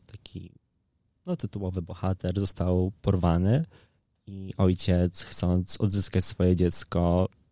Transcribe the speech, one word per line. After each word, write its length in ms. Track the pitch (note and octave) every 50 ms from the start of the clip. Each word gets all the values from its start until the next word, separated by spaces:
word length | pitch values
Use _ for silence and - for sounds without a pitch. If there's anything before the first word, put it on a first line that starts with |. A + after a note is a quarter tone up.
| -
taki, 460 | - - - - - - F#2 F2 E2+ _ _ _ _ _ _ _ _ _ _ _ _ _ _ -
no, 100 | F3+ F3+
tytułowy 460 | - - G2+ - G2+ G2 F#2 F#2 F#2+
bohater, 580 | E2+ - F2 - - F#2+ F#2 - - F#2 F2+ G2
został 520 | G2 F#2+ - - F2+ F2+ F2+ F2+ F#2 F#2 - _
porwany 600 | - G2+ F#2+ F#2 F2 E2+ E2+ E2+ F2+ G2 A#2+ D3 E3 - - - _ _ _ _ _ _ _ _ _
i 260 | - G2 G2 F#2+ F#2+ -
ojciec, 640 | - G2 F#2 F#2+ - - - F2+ F2+ F2+ F2 - -
chcąc 580 | - - - - - F2+ F2+ F2+ F2+ - - -
odzyskać 440 | A2 G2 F#2+ G2+ F#2+ - - F#2 -
swoje 320 | - - - F2+ F2+ F#2
dziecko, 720 | F2+ F#2 E2+ - - - - - E2+ F2 E2+ F2 F2+ F#2 - _ _ _ _